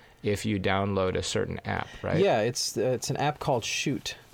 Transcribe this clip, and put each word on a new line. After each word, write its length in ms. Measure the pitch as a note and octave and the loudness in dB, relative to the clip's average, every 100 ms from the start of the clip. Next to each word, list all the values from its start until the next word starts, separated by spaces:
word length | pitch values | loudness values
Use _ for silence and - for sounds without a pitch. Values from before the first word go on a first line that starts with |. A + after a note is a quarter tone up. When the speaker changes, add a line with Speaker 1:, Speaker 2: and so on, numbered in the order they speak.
| - - | -20 -6
Speaker 1:
if 220 | G#2+ G2+ A2 | -2 0 0
you 140 | G#2 | 0
download 560 | G2 F#2+ G2+ G2 F#2 F2 | 2 2 2 2 2 0
a 80 | |
certain 360 | F2 G#2+ F#2+ F2 G#2 | 0 -2 -2 -4 -4
app, 220 | F#2+ - - | -4 -4 -6
right? 160 | F#2+ D#3 | 0 2
Speaker 2:
Yeah, 240 | G3 B2+ | 4 4
it's, 360 | A2 - - A#2+ | 2 0 -4 0
uh, 40 | |
it's 280 | A2+ B2 - | 0 0 -2
an 80 | C3+ | 0
app 220 | C#3+ C#3+ | 0 0
called 240 | - B2 - | 0 0 0
Shoot. 500 | - - C3 - - - | -2 0 -2 -4 -10 -14